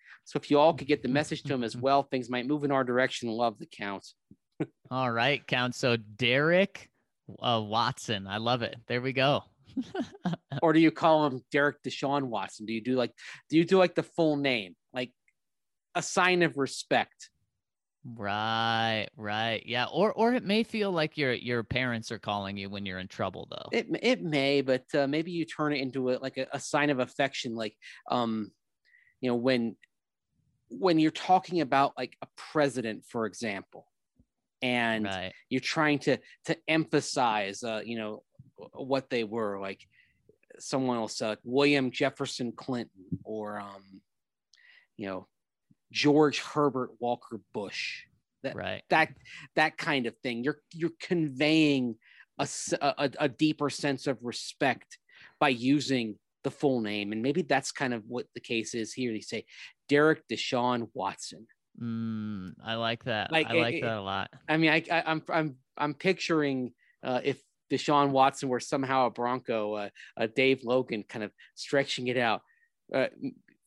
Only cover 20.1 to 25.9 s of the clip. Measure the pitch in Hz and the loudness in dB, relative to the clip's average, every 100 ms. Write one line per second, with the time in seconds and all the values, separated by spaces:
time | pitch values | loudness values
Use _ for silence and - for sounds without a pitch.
20.1 | - 226 247 175 214 226 226 202 170 156 | 2 2 2 0 0 0 -2 -2 0 -2
21.1 | - 135 117 120 120 110 123 127 113 - | 0 0 0 -2 -2 0 -2 0 -2 -6
22.1 | 107 - 101 98 101 98 101 101 92 95 | -8 -4 -4 -4 -6 -8 -8 -8 -8 -8
23.1 | - 98 90 - - - - - - 240 | -6 -6 -6 -12 -12 -6 -4 -2 -2 0
24.1 | 247 170 147 135 139 131 127 - 151 139 | 0 0 2 4 4 4 0 0 0 2
25.1 | 151 165 170 160 - 151 143 131 | 0 -2 -4 -4 -2 0 0 -2